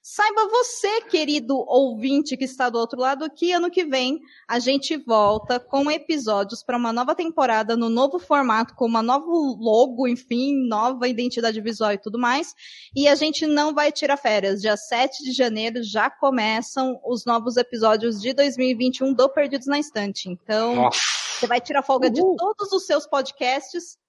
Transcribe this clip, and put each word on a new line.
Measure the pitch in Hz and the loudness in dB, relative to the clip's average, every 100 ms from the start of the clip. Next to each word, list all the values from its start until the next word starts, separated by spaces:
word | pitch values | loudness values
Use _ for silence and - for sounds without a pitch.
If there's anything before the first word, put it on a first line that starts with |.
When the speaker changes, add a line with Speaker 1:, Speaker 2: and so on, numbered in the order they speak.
| - | -12
Speaker 1:
saiba | - 415 415 415 | -2 0 2 2
você, | 466 480 - 392 440 | 2 0 -2 -2 -2
querido | - 330 294 294 226 269 - | 0 -2 0 -2 -2 -4 2
ouvinte | 254 269 220 254 277 294 254 | 2 2 -2 0 0 0 -6
que | |
está | 262 262 247 | -6 -2 -2
do | 233 | -2
outro | 226 247 | -4 -2
lado, | 254 277 311 | -2 -2 -6
que | - 349 | -4 0
ano | 349 349 | 0 0
que | 359 | -2
vem | 320 262 254 311 - - - | 0 -2 -2 -4 -10 -20 -6
a | 240 | -2
gente | 240 277 269 311 | 0 0 -2 -6
volta | 254 220 208 214 - 247 | 0 4 4 2 -2 -4
com | - 277 285 | -2 -2 0
episódios | 311 - 302 220 202 196 233 | -2 -2 -4 0 -2 -2 -6
pra | - 240 | -6 -4
uma | 233 | -2
nova | 226 254 | -2 -2
temporada, | 339 330 320 262 220 214 233 | -2 -2 0 2 2 0 0
no | 233 | 0
novo | 226 277 359 | 2 2 0
formato, | - 285 262 220 226 - | 0 2 2 0 -2 -2
com | 233 | 0
uma | 226 | 0
novo | 226 269 330 339 285 208 | 2 0 2 0 0 -2
logo, | 226 220 269 233 254 | 2 4 4 2 -2
enfim, | 247 _ 240 269 277 254 | -2 _ -2 0 0 0
nova | 214 233 262 247 | 0 0 0 -2
identidade | 233 247 - 226 220 | -2 -4 -2 -2 -2
visual | 214 214 214 | -6 -2 -2
e | 202 | -2
tudo | 214 226 | -6 -2
mais. | 240 269 359 - - - - | 0 0 -4 -12 -20 -20 -10
E | 269 285 | 2 4
a | 277 | 4
gente | 302 311 311 | 2 -2 0
não | 294 302 | 2 2
vai | 294 294 | 2 0
tirar | 294 285 285 | 0 -2 0
férias. | - 214 196 196 | 2 0 0 0
Dia | 214 208 | 0 -2
sete | - 233 262 262 | -2 0 0 -2
de | 269 | -6
janeiro | 254 247 214 220 233 | 0 0 0 -4 -6
já | 220 208 240 | -4 -2 -2
começam | - 277 254 214 220 233 - 262 247 | 0 0 2 0 -2 -4 -4 -4 -4
os | - 240 240 | -4 -4 0
novos | 233 226 240 | 0 0 0
episódios | 240 233 220 220 233 208 | -2 2 2 4 0 -2
de | 226 | -2
dois | 262 285 247 | 2 2 2
mil | 254 | 0
e | 226 | 2
vinte | 254 254 | 0 0
e | |
um | 269 | 0
do | 247 269 | 4 2
Perdidos | 285 285 269 262 | 2 0 -2 -2
na | 285 | -2
Estante. | 302 214 202 - 185 | -2 -4 -4 -6 -10
Então, | 180 - 214 226 240 | -12 -2 0 0 2
Speaker 2:
Nossa. | 123 - - - - - | 2 2 -2 -4 -8 -4
Speaker 1:
você | 233 | 0
vai | 240 | 0
tirar | 247 285 | 0 -2
folga | 262 269 254 | 2 2 2
de | 240 | 4
Speaker 3:
Uhul. | 370 330 | 2 2
Speaker 1:
todos | 370 440 392 | 0 -2 -2
os | 381 381 | -2 0
seus | 311 302 | -2 0
podcasts | 277 269 - 247 269 294 349 339 - | -2 -2 -4 -2 -2 -4 -10 -12 -20